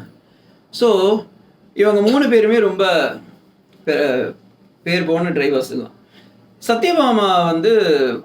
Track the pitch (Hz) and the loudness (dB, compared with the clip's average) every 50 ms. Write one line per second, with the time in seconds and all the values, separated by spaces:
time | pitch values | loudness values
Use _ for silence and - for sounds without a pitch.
0 | - - _ _ _ _ _ _ _ _ _ _ _ _ - - 240 233 208 185 | -18 -20 _ _ _ _ _ _ _ _ _ _ _ _ -6 -2 0 0 2 2
1 | 185 202 220 220 - - _ _ _ _ _ _ _ _ - - 202 214 208 202 | 2 0 0 -2 -4 -10 _ _ _ _ _ _ _ _ -4 0 0 2 2 2
2 | 202 220 262 285 285 233 233 226 214 214 233 233 208 196 185 190 196 247 269 156 | 2 2 2 2 2 2 2 2 2 4 2 2 2 0 0 0 0 0 2 0
3 | 135 123 - - - - - _ _ _ _ _ _ _ _ _ - 160 147 139 | 0 -2 -6 -10 -18 -20 -20 _ _ _ _ _ _ _ _ _ -6 -4 -2 0
4 | 147 139 123 127 101 85 - - _ _ _ _ _ _ _ _ - 170 175 175 | 0 0 0 -2 -4 -6 -8 -14 _ _ _ _ _ _ _ _ -6 -4 -4 -2
5 | 165 160 165 170 175 175 151 147 139 147 139 131 127 - - 127 113 - - _ | -2 -2 -2 -2 -2 -2 -2 -2 -2 0 0 -2 -4 -4 -8 -10 -10 -10 -16 _
6 | _ _ _ - - - _ _ _ _ _ _ - - 233 - 370 370 339 320 | _ _ _ -20 -20 -20 _ _ _ _ _ _ -4 -2 -2 0 0 0 0 2
7 | 277 254 226 214 202 190 185 175 170 170 165 165 165 220 226 214 190 170 151 135 | 2 2 2 2 0 2 2 2 0 0 -2 0 0 2 2 2 2 2 2 2
8 | 131 123 113 - | 0 -2 -2 -6